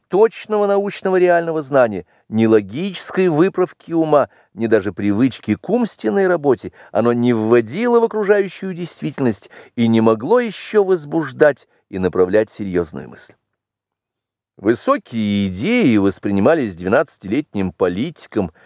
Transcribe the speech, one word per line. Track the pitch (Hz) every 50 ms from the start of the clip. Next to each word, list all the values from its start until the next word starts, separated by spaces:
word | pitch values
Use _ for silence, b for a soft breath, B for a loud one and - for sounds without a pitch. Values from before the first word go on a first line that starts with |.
| _ -
точного | - 190 220 220 - - - - 214 208 208
научного | 202 202 196 202 202 - - - 190 185 185
реального | 180 180 175 147 165 165 160 156
знания, | 143 131 143 135 123 113 104 90 85 _ _ _ _ -
ни | 101 110 113 110
логической | 110 110 104 92 101 143 185 202 175 - - - - 190 190 185
выправки | 156 147 175 190 - - 185 175 - _ - -
ума, | 165 165 160 156 151 143 120 - b b b b b
ни | 95 113
даже | 110 110 107 92 104
привычки | 87 - 101 101 101 104 127 135 113 - - - 104
к | - - -
умственной | 330 240 240 196 - - - 214 208 202 196 185
работе. | 180 165 143 143 120 - - - B B B B
Оно | B 104 117 120 120
не | 120 120 123 123
вводило | 110 110 110 117 123 - 107 127 196 240 247 240 233
в | 226
окружающую | 226 220 214 208 185 208 202 196 190 - - - 190 185
действительность | 165 180 160 - - - 156 139 - 139 120 104 - - - B B B B B
и | - 117 113
не | 113 113
могло | 110 113 110 110 113 160 226 247
ещё | 240 220 185 - - - - 214 196
возбуждать | 185 190 170 147 143 156 165 156 135 123 127 151 147 135 - - _ _ _ _ _
и | - 95
направлять | 92 90 - 95 92 90 95 107 110 -
серьёзную | - - 107 98 90 87 85 - - 71 73 58
мысль. | - - - - - _ _ _ _ _ _ _ _ _ _ _ _ _ _ _ _ _ _ _ _ _ _ _ _ _
Высокие | 95 101 120 - - 254 277 269 - - - 113 107 104 101 101 101 98
идеи | 92 92 233 202 240 247 220 139 113 104
воспринимались | 98 98 95 - - 104 101 98 101 135 165 165 127 107 87
двенадцатилетним | 80 90 92 107 143 160 - - - - 92 104 143 151 _ - 104 95 92
политиком | - - - - 90 95 127 - 151 - - - - 110 95 80 b b b